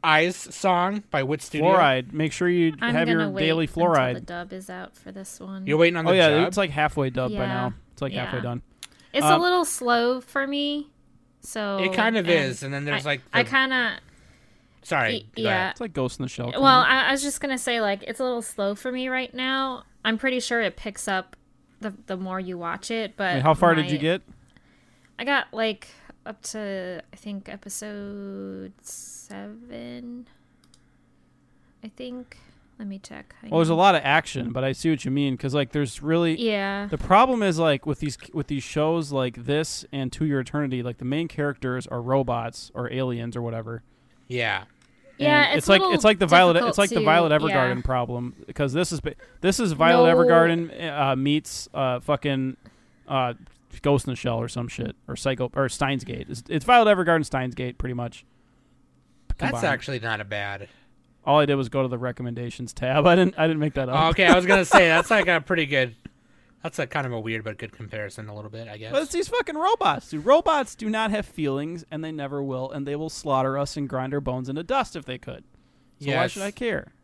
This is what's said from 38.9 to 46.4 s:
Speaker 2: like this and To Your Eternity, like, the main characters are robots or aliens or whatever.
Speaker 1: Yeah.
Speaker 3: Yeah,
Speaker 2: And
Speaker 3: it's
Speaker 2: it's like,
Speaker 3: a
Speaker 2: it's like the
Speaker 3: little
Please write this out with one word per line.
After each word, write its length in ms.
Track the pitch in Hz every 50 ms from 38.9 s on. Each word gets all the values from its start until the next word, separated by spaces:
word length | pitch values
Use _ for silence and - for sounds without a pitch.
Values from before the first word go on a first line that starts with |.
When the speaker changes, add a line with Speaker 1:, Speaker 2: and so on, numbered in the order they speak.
| 165 170 160 143
Speaker 2:
like 360 | 143 135 127 127 117 120 117
this 380 | 123 143 151 160 - - - - -
and 220 | - 139 135 127
To 120 | - - 156
Your 140 | 156 143 135
Eternity, 440 | 127 - - 147 147 135 127 123 120
like, 140 | 123 117 _
the 60 | 127
main 220 | 123 139 156 170
characters 600 | 160 - - 147 143 139 _ - 127 127 127 120 -
are 120 | - 120
robots 720 | 117 123 135 139 135 120 120 117 117 117 107 - - - _
or 180 | - 123 120
aliens 420 | - 127 131 127 120 117 117 117 117
or 60 | 120
whatever. 400 | 117 117 113 113 113 113 117 110 _ _ _ _ _ _ _ _ _ _
Speaker 1:
Yeah. 360 | 123 123 117 113 101 95 95 _ _ _ _ _ _ _ _ - _ -
Speaker 3:
Yeah, 280 | 277 294 294 294 294
Speaker 2:
And 120 | - - -
Speaker 3:
it's 60 | -
Speaker 2:
it's 40 | -
like, 140 | 196 190
Speaker 3:
a 80 | - 370
Speaker 2:
it's 140 | 220 165 220
like 140 | 214 214 170
the 60 | 196
Speaker 3:
little 260 | 160 - 175